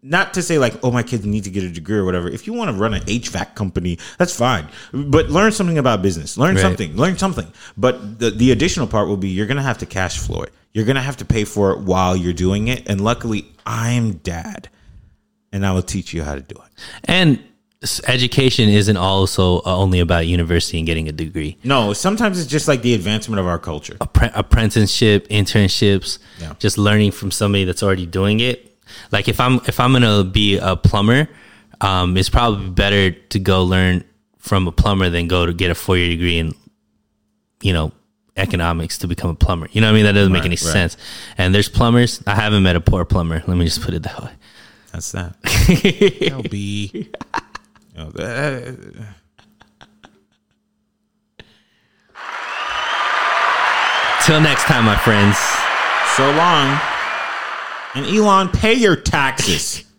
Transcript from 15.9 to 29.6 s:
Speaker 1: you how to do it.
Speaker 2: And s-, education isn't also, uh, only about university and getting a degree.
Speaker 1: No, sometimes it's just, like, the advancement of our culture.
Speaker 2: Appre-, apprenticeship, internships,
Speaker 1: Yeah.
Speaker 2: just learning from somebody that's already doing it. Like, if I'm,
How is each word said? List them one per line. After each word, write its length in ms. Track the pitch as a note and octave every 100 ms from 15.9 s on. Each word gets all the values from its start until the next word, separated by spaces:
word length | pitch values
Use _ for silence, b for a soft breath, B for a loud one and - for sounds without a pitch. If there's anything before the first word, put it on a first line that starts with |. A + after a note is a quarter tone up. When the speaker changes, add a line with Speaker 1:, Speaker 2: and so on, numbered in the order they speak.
| G2 E2+
Speaker 1:
you 80 | E2+
how 100 | D2+
to 60 | C#2+
do 140 | C2
it. 160 | - _ _ B B
Speaker 2:
And 340 | - F3 F3 B2 - _ _ _
s-, 180 | - - -
education 640 | B2+ B2 - C3 - G#2+
isn't 260 | G#2 G#2 G2+
also, 600 | F#2 F#2+ F#2+ - F#2 F2+
uh, 180 | - F#2
only 240 | F#2+ F2+
about 260 | E2+ E2+ E2
university 520 | F2 E2 E2+ - E2
and 80 | D#2+
getting 220 | D#2+ D#2
a 20 |
degree. 460 | D2+ D#2+ D#2+ D2+ -
Speaker 1:
No, 300 | B2 C#3 D3+
sometimes 480 | C#3+ F#3 G#3+ A#3 F3+
it's 100 | D3
just, 180 | D3 D3+
like, 120 | C3+
the 140 | A#2
advancement 440 | A#2 F2+ G#2+ - G#2
of 60 | F2+
our 120 | E2+
culture. 380 | - D2+ - -
Speaker 2:
Appre-, 360 | - - A#2
apprenticeship, 920 | G2+ G2+ A2 A2 A2+ G#2 - A2+ G#2 -
internships, 920 | G#2 G2 A2 G2 - G#2 G2 - - B B
Speaker 1:
Yeah. 140 | D#2+ F2+
Speaker 2:
just 200 | G#2+ -
learning 320 | G2+ G#2 G#2
from 200 | - G2+
somebody 320 | - G#2 G2+
that's 180 | F#2 F2
already 240 | G2+ F#2 F2
doing 340 | F2+ G2 G#2+
it. 260 | B2 B2 _ _ _ B B
Like, 160 | G#2 G2+
if 100 | A2
I'm, 200 | B2+ B2+